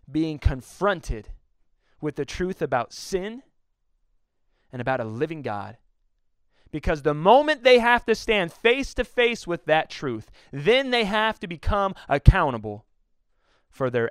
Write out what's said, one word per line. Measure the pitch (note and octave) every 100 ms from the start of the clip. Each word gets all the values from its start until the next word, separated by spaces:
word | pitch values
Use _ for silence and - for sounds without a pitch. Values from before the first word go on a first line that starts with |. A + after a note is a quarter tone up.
| -
being | D3 D#3+ D3+
confronted | - C3 - - G3 F3+ - A2+ - - _ _ _ _ _ _
with | D3+ D3
the |
truth | C#3 - F3+ F#3
about | D3 B2+ A#2
sin | - - F#3 G3 A#3+ - _ _ _ _ _ _ _ _ _ _ _ _
and | B2
about | B2 C3
a |
living | A2+ A2+ D3+ D#3+
God. | B2 G#2 G2+ A#2 _ _ _ _ _ _ _ _ _
Because | D3+ F#3 D#3+
the | D3
moment | D3 F3 C4 D4+ D4
they | B3 B3
have | A#3 A#3+ -
to |
stand | A3 - G#3+ E3+
face | - A3+ C4 C4+
to | -
face | A#3 - A#3+ A#3 -
with | E3+
that | - D#3 -
truth, | - C#3+ A2 - - _
then | C#3 D3+ B3+ C4+
they | A#3+
have | G3+ G#3+ A3 G#3+
to | F#3+
become | F3 - G3+ G3 - -
accountable | C#3+ - F#3+ D3+ A#2 G#2+ G#2 - _ _ _ _ _ _ _ _
for | - B2+
their | A#2+ A#2